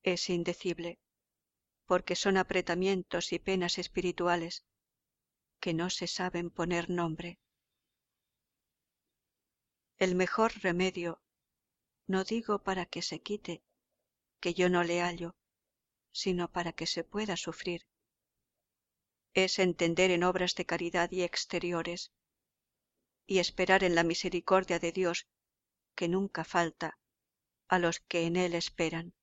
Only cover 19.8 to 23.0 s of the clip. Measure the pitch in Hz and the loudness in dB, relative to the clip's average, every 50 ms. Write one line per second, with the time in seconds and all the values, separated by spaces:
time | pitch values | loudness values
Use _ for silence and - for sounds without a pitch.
19.8 | 175 170 170 175 185 185 180 170 180 180 185 180 180 180 - - 175 - 170 170 | 0 2 4 4 4 4 4 4 2 2 2 2 0 -2 -2 -4 -4 -4 -4 -4
20.8 | 175 170 165 180 170 170 - 185 175 175 - - - - - 170 175 175 175 165 | -4 -2 0 0 0 0 0 -2 -2 -2 -2 -6 -6 -4 -4 -4 -2 -2 -2 -2
21.8 | 165 175 175 175 - - _ _ _ _ _ _ _ _ _ _ _ _ _ _ | -4 -6 -8 -10 -12 -14 _ _ _ _ _ _ _ _ _ _ _ _ _ _
22.8 | _ _ _ _ | _ _ _ _